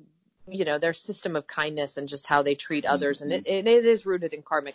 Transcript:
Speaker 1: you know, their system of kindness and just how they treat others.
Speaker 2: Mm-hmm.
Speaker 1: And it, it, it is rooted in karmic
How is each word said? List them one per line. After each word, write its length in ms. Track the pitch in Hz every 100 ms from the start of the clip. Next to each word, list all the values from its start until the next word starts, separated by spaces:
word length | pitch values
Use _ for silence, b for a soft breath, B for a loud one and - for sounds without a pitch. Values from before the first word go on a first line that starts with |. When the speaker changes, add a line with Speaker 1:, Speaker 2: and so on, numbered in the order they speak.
| - _ _ _ -
Speaker 1:
you 200 | 190 156
know, 100 | 147
their 140 | 170
system 440 | 170 - 190 190 156
of 100 | -
kindness 500 | - 151 151 143 -
and 100 | 143
just 200 | 143 -
how 160 | 147
they 120 | 143
treat 300 | 143 - 147
others. 380 | 135 139 143 143
Speaker 2:
Mm-hmm. 100 | 151
Speaker 1:
And 140 | 185 196
it, 200 | 190 220
it, 0 |
it 200 | 233 233
is 180 | 226
rooted 300 | 196 180 165
in 80 | 156
karmic 320 | - 151 139